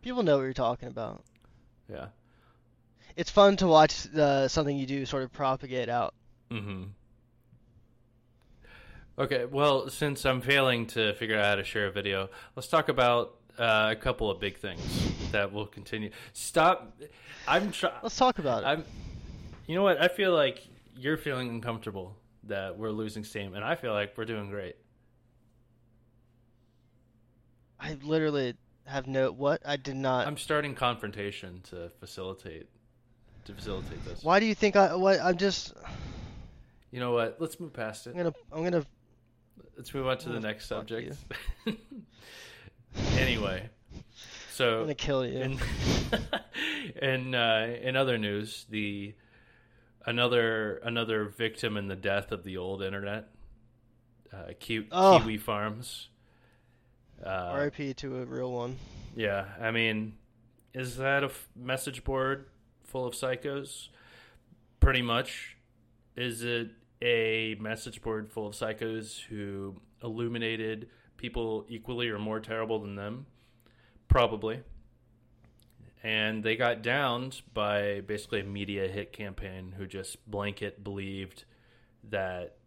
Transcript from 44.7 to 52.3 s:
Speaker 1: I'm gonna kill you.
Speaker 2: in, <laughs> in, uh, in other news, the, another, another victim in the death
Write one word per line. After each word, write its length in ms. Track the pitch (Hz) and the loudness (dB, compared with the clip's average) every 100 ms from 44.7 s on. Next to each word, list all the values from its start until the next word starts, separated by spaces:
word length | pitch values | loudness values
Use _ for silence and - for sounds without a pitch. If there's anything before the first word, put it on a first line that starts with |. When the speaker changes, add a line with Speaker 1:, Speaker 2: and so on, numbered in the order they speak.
| 113 | 4
Speaker 1:
I'm 40 | |
gonna 140 | 113 143 | 0 -2
kill 280 | 151 135 | 0 0
you. 140 | 127 131 | 0 -2
Speaker 2:
in, 180 | 131 131 - - - - - - | -4 -2 -2 0 2 2 2 -2
<laughs> 800 | - - - - 320 302 240 - | -2 -6 -6 -6 -4 -4 -8 -4
in, 340 | 135 131 127 127 | -2 -2 0 2
uh, 400 | 117 110 113 120 | 4 4 2 -4
in 120 | 127 131 | -2 2
other 220 | 135 120 | 2 2
news, 480 | 104 101 107 - - | 0 -2 -4 -10 -8
the, 420 | 107 104 101 101 - _ - - - _ _ _ _ - | -4 -4 -4 -10 -14 _ -20 -20 -20 _ _ _ _ -4
another, 720 | 117 123 120 113 110 107 98 | 2 4 4 4 2 -2 -4
another 480 | 117 117 113 110 107 | -4 -2 0 0 -2
victim 520 | - 110 110 117 104 | -2 -4 -2 -4 -2
in 100 | 98 | -4
the 80 | 95 | -4
death 360 | 101 98 98 | 0 0 -2